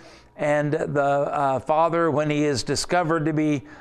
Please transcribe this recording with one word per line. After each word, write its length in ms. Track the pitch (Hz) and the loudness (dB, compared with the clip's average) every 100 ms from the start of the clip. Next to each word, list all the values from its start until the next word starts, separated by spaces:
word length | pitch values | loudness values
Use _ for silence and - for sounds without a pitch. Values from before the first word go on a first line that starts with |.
| - - - - | -20 -20 -20 -6
and 360 | 151 147 147 | -2 0 0
the, 300 | 156 160 143 | -2 -2 0
uh, 560 | 143 143 151 156 139 131 | 2 2 0 0 0 -2
father, 520 | - 156 165 165 165 | 0 2 2 2 0
when 180 | 143 151 | 0 0
he 160 | 147 | 0
is 180 | 147 135 | 0 -2
discovered 600 | - 135 - 175 170 165 | -2 -4 0 0 2 0
to 80 | 151 | 0
be 300 | 156 156 147 - - | 0 0 -2 -6 -20